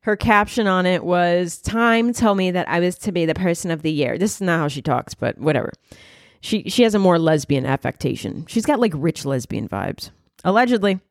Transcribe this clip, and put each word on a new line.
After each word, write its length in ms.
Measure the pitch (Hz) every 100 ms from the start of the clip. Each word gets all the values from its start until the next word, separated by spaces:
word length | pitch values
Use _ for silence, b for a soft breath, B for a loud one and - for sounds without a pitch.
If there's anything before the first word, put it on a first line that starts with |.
her 140 | - 208
caption 500 | 233 208 208 - 208
on 200 | 185 180
it 180 | 180
was, 540 | 170 175 175 175 175 -
"Time 540 | - 226 233 226 233
told 240 | 233 226 196
me 120 | 185
that 180 | 180 -
I 120 | 170
was 160 | 180 180
to 140 | 208
be 140 | 175 160
the 80 |
person 360 | 156 185 175 180
of 120 | 160
the 100 | 156
year." 260 | 151 127 -
This 180 | 208 -
is 40 |
not 180 | 185 165
how 100 | 147
she 140 | 139
talks, 320 | 151 123 -
but 240 | - - -
whatever. 340 | 151 135 - - B B B B B B
She, 240 | - 214 -
she 140 | 214
has 120 | 233
a 40 | 208
more 200 | 190 170
lesbian 460 | 165 156 - 139 131
affectation. 800 | 139 - - 139 131 - - 160
She's 180 | 226 220
got, 140 | 220
like, 120 | 233 156
rich 280 | 160 -
lesbian 440 | 139 131 131 113 110
vibes. 420 | 98 95 - - _ _ _
Allegedly. 580 | - 208 247 240 202 185 _